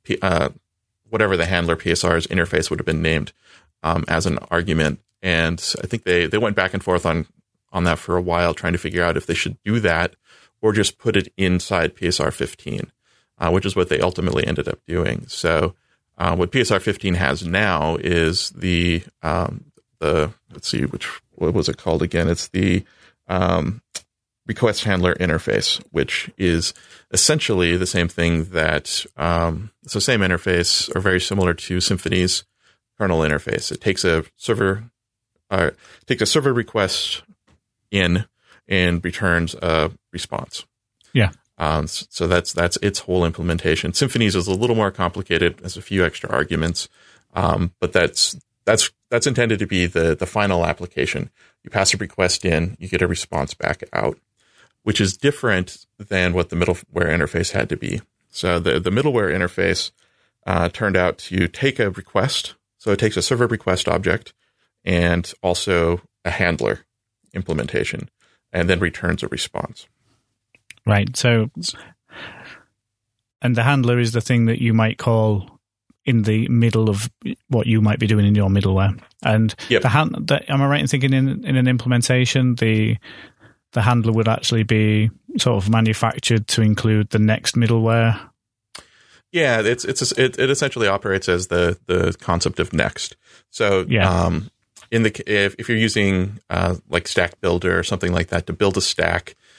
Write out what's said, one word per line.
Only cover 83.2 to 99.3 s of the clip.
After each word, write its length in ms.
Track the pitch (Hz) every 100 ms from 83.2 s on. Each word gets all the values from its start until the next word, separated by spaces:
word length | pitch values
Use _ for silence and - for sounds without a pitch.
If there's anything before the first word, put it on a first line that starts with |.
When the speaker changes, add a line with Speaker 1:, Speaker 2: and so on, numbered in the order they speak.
| - _ - _ _
Speaker 2:
the 80 | 120
handler 300 | 113 120 113
would 140 | 110 110
actually 360 | 113 - 113
be 480 | 107 110 107 107 107 - - 311
sort 260 | - 107
of 60 | 98
manufactured 800 | 113 110 107 117 - - 113 -
to 160 | -
include 460 | 107 107 113 107 104
the 100 | 107
next 360 | 107 110 - 123
middleware? 640 | 113 113 113 117 113 107 - _ _ _ _ - - _ _ _ _
Speaker 1:
Yeah, 300 | 170 143 113
it's, 240 | 107 123 -
it's, 260 | 131 127
it, 260 | - 131 -
it 100 | 131
essentially 380 | 139 139 120 104
operates 420 | 98 104 95 -
as 180 | 87 95
the, 300 | 87 87 87 -
the 320 | 90 90 -
concept 400 | - 87 - -
of 140 | -
next. 420 | 117 104 - - - _ - _
So, 340 | - 104 95 90
Speaker 2:
Yeah. 220 | 107 95
Speaker 1:
um, 400 | 87 87 82 104 _ _ - -
in 140 | 113
the, 200 | 110 - -
if, 220 | 104 101 -
if 100 | 117
you're 80 | 110
using, 640 | 110 107 98 95 95 104 -
uh, 280 | 90 90 90 -
like 180 | 85 -
Stack 320 | - 87 -
Builder 360 | 92 87 90 87
or 60 |
something 280 | 90 92 87
like 180 | 87 90
that 180 | 87 -
to 60 |
build 220 | 82 101 95
a 60 |
stack, 540 | - - 82 87 -